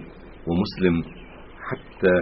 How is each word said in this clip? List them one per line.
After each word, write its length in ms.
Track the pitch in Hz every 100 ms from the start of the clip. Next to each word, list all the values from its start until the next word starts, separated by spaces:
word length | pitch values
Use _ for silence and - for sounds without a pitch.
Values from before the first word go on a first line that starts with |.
| - - - - 85
ومسلم، 480 | 87 104 - 92 82 78 - - - - - -
حتى 460 | - - - 92 90